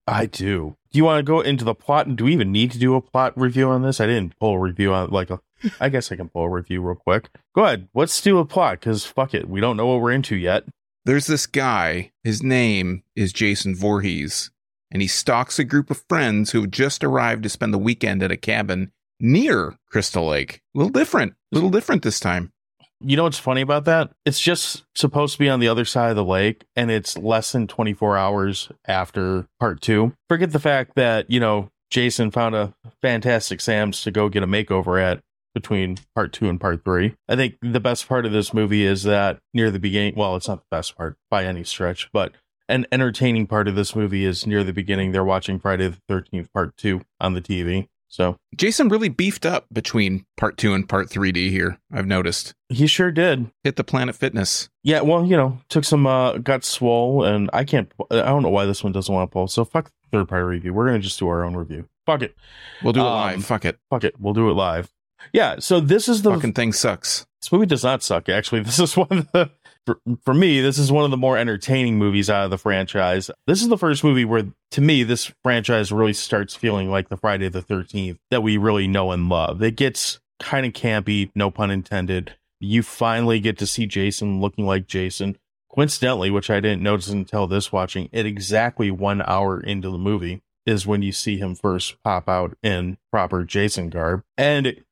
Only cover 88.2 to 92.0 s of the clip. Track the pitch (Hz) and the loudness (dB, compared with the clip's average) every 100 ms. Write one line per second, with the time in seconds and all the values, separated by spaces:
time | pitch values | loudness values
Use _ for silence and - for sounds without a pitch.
88.2 | 107 101 98 107 120 - 104 92 101 101 | -4 -4 -2 0 0 0 -2 0 -2 -2
89.2 | - 95 98 95 - 98 95 90 98 104 | 0 0 0 -2 -4 -6 -4 -4 -2 -2
90.2 | 87 92 _ _ - 107 92 104 98 - | -4 -10 _ _ -2 -2 0 0 0 -2
91.2 | - 98 95 90 101 90 - - | -4 -4 -4 -4 -2 -2 -4 -6